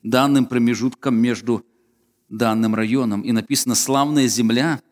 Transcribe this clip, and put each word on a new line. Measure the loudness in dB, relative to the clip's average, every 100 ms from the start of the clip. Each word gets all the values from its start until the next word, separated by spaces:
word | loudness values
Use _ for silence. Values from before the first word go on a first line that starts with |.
данным | 2 2 4 2 2
промежутком | 2 0 0 -4 -4 -2 0
между | 0 -2 -4 -4 -6 _ _ _ _ _ _
данным | -2 0 2 0 0
районом. | 0 0 0 -4
И | -2
написано: | -2 -2 -4 -2
"Славная | -2 0 0 0 2 0
земля" | 0 0 2 0 -4 _